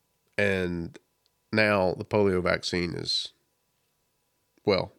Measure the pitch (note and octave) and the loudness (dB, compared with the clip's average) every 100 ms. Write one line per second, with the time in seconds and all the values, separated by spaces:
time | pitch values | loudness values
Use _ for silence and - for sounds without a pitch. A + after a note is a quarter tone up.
0 | _ _ _ - G2+ F#2+ F2+ F2 E2 - | _ _ _ -2 0 0 -2 -4 -8 -12
1 | _ _ _ _ _ A2 G#2+ G2+ F#2 - | _ _ _ _ _ 2 4 4 2 -2
2 | G#2 G#2+ G2+ F2+ F2+ E2+ - F2 F2 F2 | -2 2 2 2 0 -2 -2 -2 -2 -6
3 | E2 - - _ _ _ _ _ _ _ | -4 -4 -6 _ _ _ _ _ _ _
4 | _ _ _ _ _ _ - F#2 F#2 | _ _ _ _ _ _ 0 0 0